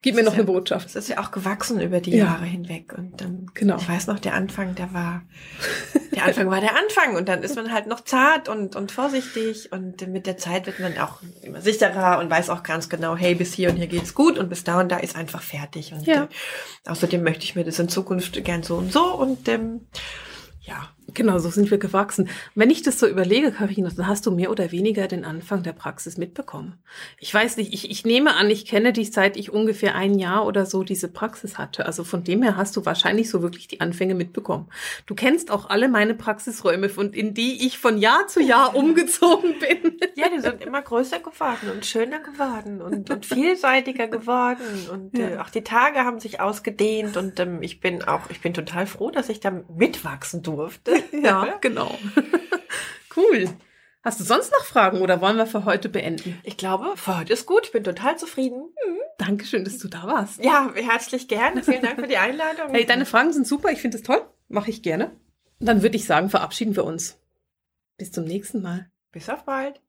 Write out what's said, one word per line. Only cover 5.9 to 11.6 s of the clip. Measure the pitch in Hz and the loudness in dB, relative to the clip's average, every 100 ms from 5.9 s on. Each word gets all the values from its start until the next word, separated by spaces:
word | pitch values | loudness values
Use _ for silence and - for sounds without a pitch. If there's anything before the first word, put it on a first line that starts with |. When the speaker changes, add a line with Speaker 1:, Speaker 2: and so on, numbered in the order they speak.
| - - | -2 -2
Speaker 2:
der | 240 165 | 0 2
Anfang | - 190 | 2 2
war | 190 | 2
der | 214 254 | 4 2
Anfang. | 415 427 302 180 | 2 4 4 2
Und | 190 | 0
dann | 180 | 0
ist | - 254 | -2 -6
man | 226 | -2
halt | 226 214 | -4 -2
noch | 233 | -8
zart | - 254 277 311 - | 0 4 6 4 0
und, | 214 190 190 | -4 -4 -6
und | 202 | -8
vorsichtig. | - 277 269 254 226 220 220 - | -2 -2 -2 -4 -4 -4 -4 -10
Und | 190 185 180 185 | -10 -10 -10 -8
mit | 185 190 | -6 -6
der | 185 | -6
Zeit | 170 185 180 | -4 -4 -4
wird | 190 | -6
man | 185 160 | -6 -4
auch | - - 170 - | -6 -8 -20 -18
immer | 190 151 | -14 -2